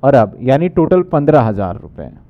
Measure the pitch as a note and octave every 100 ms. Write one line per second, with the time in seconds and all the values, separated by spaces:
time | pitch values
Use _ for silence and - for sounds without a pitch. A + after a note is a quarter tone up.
0 | C3+ C#3 G#2+ - B2 C3+ F3+ F3+ D#3+ F#3
1 | F3+ D#3 C#3+ D3+ A2+ G2+ F#2+ G#2+ D2+ -
2 | C#2 - -